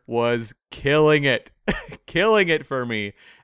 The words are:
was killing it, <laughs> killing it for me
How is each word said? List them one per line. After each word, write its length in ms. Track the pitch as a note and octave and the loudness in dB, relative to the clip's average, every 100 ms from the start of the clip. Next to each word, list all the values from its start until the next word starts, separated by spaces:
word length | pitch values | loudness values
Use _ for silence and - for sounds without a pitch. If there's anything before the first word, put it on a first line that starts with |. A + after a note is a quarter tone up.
| - | -6
was 440 | A#2 A#2 A#2+ A2+ - _ | -2 0 -2 -6 -16 _
killing 500 | - C#3 D3+ D3+ D3+ | -6 0 4 4 4
it, 280 | C#3+ A#2 - _ - - | 2 -2 -4 _ -6 -6
<laughs> 280 | - - - | -8 -20 -6
killing 420 | E3 G#3+ A3 F3+ | 0 2 2 2
it 180 | D#3 B2+ | 0 -2
for 180 | C3+ | -6
me 280 | A#2+ A2 G2+ - - - | -4 -4 -6 -10 -20 -20